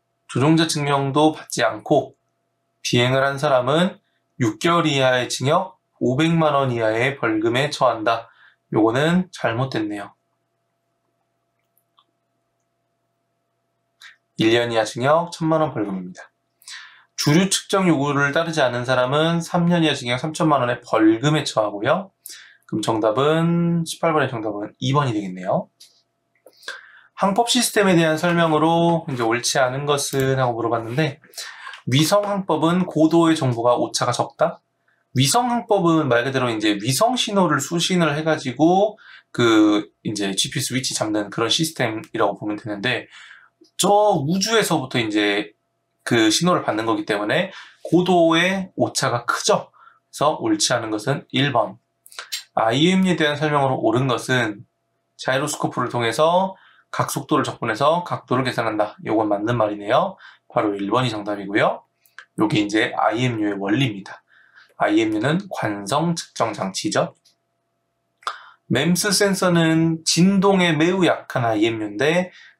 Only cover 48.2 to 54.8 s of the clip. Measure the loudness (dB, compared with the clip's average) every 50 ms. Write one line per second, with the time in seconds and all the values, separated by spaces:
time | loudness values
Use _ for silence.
48.2 | 4 4 4 2 2 0 0 -2 -6 -6 -4 -4 -4 -2 -2 -2 -2 -2 -2 -2
49.2 | -4 -4 -4 -2 0 0 0 0 -2 -6 _ _ -20 -20 _ _ _ _ -4 0
50.2 | 0 0 0 0 0 0 0 0 0 0 0 -2 -2 -4 -6 -4 -2 -2 -4 -4
51.2 | -4 _ -2 -2 0 0 2 0 0 -2 -4 -14 _ _ _ _ _ -20 -18 -18
52.2 | -16 -12 -12 -14 -12 _ -4 -2 0 2 2 2 2 4 4 4 2 2 2 2
53.2 | 0 0 0 0 -2 0 0 2 2 2 0 0 0 0 2 2 2 0 0 -2
54.2 | -2 0 0 0 0 -2 -4 -8 -14 _ _ _